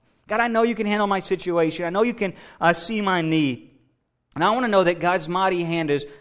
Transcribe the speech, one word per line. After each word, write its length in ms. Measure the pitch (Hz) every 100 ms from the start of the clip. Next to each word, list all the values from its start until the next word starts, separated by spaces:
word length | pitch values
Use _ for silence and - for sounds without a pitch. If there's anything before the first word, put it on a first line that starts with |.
| _ _ -
God, 100 | 214
I 80 | 233
know 160 | 226
you 100 | 233
can 140 | 214 208
handle 200 | 208 202
my 120 | 196
situation. 640 | - 185 180 170 160 165
I 60 | 170
know 140 | 190
you 100 | 240
can, 200 | 240 - - - -
uh, 100 | 165
see 300 | 170 - 220
my 200 | 196 180
need." 500 | 160 160 143 120 - _ _ _ _ _ _ 139
And 80 |
I 80 | 180
wanna 180 | 240 240
know 160 | 196 175
that 160 | 165
God's 260 | 175 185 156
mighty 380 | 180 190 180 165
hand 260 | 165 156
is 160 | 143 143 -